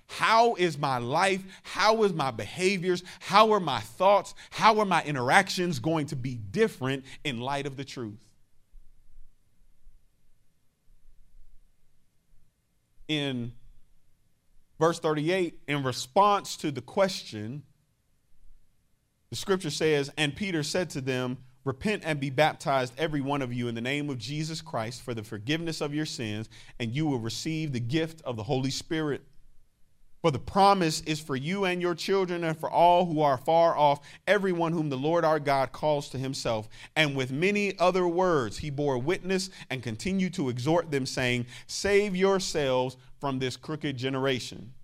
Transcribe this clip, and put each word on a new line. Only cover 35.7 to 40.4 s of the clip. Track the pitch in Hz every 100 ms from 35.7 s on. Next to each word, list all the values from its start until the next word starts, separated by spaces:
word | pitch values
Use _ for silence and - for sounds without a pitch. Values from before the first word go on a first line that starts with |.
calls | - 151 143 143
to | 127
himself.' | 131 123 135 110 110 - - 156
And | 151 135
with | 131
many | 135 185 208 202 -
other | 175 185 180
words, | 170 185 156 110 -
he | 151
bore | 135 143 127
witness | 135 185 180 190 190 - -
and | 127
continued | 120 110 185 190 185
to | 170